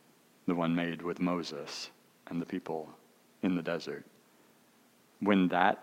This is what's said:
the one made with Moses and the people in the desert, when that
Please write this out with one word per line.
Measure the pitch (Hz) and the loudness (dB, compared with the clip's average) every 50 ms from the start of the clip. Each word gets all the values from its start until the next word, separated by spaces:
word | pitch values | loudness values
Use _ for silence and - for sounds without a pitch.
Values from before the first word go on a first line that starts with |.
| _ _ _ _ _ _ _ _ _ | _ _ _ _ _ _ _ _ _
the | - 90 | -2 0
one | 87 82 82 85 | 0 2 2 2
made | 85 87 85 82 80 | 0 0 -2 -4 -4
with | 85 87 82 78 | -4 -6 -4 -2
Moses | 90 87 90 87 80 - 78 71 73 - - - - - - _ _ _ _ _ _ | 0 0 0 -2 -4 -6 -8 -10 -10 -10 -10 -12 -12 -14 -16 _ _ _ _ _ _
and | - 85 85 | -8 -6 -6
the | 80 | -4
people | - - 90 - 80 80 80 78 76 - - - _ _ _ _ _ _ _ | -4 -4 -6 -4 -4 -4 -6 -6 -8 -14 -20 -20 _ _ _ _ _ _ _
in | - 92 92 | 0 0 0
the | 85 82 | 0 0
desert, | 85 85 80 - - 71 - - - _ _ _ _ _ _ _ _ _ _ _ _ _ _ _ _ _ _ _ _ _ - | -2 -4 -4 -4 -6 -8 -8 -10 -16 _ _ _ _ _ _ _ _ _ _ _ _ _ _ _ _ _ _ _ _ _ -2
when | - 101 104 95 92 | 2 4 6 6 6
that | 87 90 87 90 104 110 - | 6 4 4 4 4 2 2